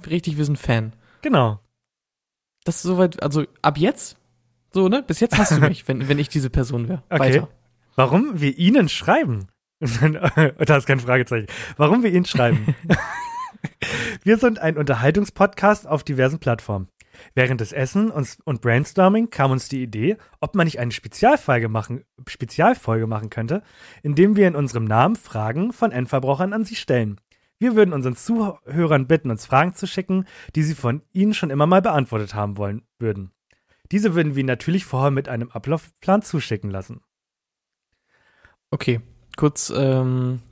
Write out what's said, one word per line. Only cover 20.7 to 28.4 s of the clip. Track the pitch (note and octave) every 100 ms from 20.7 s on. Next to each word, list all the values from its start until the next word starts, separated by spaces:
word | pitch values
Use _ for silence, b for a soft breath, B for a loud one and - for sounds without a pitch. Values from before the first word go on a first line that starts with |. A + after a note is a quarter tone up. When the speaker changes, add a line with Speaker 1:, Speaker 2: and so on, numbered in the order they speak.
| D3
Speaker 2:
eine | A#2+
Spezialfolge | G#2+ - - A3+ D4 - B2 A2+
machen, | A2 G#2 A#2+ - _ C3
Spezialfolge | - A#2+ - F#3 B3 - A2+ A2+
machen | A2 G#2+
könnte, | - A#2 F3+ - B B B
indem | D3 D3 F#3+ G#3
wir | F#3
in | D3
unserem | C#3 A#2+ A2
Namen | G#2+ D3+ A3+
Fragen | - - G#2+ C3+ G#3+
von | - A#3
Endverbrauchern | B2 B2+ C3+ C3 C#3 F#3
an | G#3+ G#3+
Sie | A3+
stellen. | - B2 A2 G2+ _ _ _ -
Wir | B3 A3
würden | G3
unseren | D3 B2+ B2
Zuhörern | - A#3